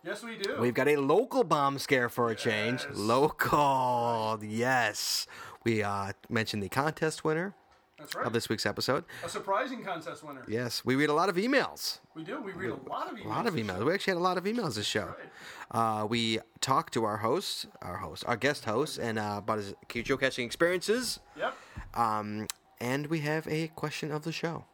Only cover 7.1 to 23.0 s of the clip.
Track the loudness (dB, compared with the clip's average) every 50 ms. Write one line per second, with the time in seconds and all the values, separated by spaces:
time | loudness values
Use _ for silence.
7.1 | -2 0 -2 0 0 0 -2 -4 -8 _ _ _ -20 _ _ _ _ -20 -16 -10
8.1 | -8 -4 -4 0 0 -2 0 0 -4 -2 -2 -2 -2 -2 0 0 0 0 -2 -8
9.1 | -14 -12 -10 -8 -8 -8 -2 0 0 0 0 -2 -6 -8 -8 -8 -8 -8 -8 -12
10.1 | -12 -12 -14 -16 -16 -14 -8 -6 -4 -2 -2 -2 -4 -4 0 2 4 4 4 4
11.1 | 4 4 2 2 2 0 2 4 4 4 2 2 -4 -6 -6 -6 -8 -8 _ _
12.1 | _ -12 -10 -8 -8 -8 -8 -8 -8 -6 -4 -4 -6 -6 -8 -8 -6 -6 -6 -6
13.1 | -8 -10 -6 -4 -2 0 2 2 2 2 0 0 -2 0 2 2 2 2 2 0
14.1 | 0 2 2 2 2 2 0 0 0 0 0 0 -2 -2 -2 0 0 0 -2 -2
15.1 | -8 -10 -14 -16 -16 -18 -16 -16 -14 -14 -14 -4 0 2 2 2 2 0 0 0
16.1 | 2 2 2 2 0 0 -2 _ _ -6 0 2 4 2 2 2 0 0 2 2
17.1 | 0 0 2 2 0 0 0 -4 -6 -6 -8 -12 -14 -14 -10 -8 -8 -6 -8 -8
18.1 | -10 -8 -2 -2 0 2 2 2 0 2 -2 -2 0 0 0 -2 -2 -4 -2 -2
19.1 | 0 0 0 -2 -2 -4 -2 -2 -2 -2 -2 -6 -10 -12 -14 _ -6 -6 0 0
20.1 | 0 2 2 0 0 0 -4 -6 2 2 4 4 4 0 2 2 0 2 0 -4
21.1 | -6 -8 -10 -20 -6 -2 -2 -2 -2 -6 -16 -16 -14 -14 -14 -8 0 2 2 2
22.1 | 2 0 -2 -4 -4 -6 -6 -6 -8 _ _ _ -12 -6 -4 -2 -2 -2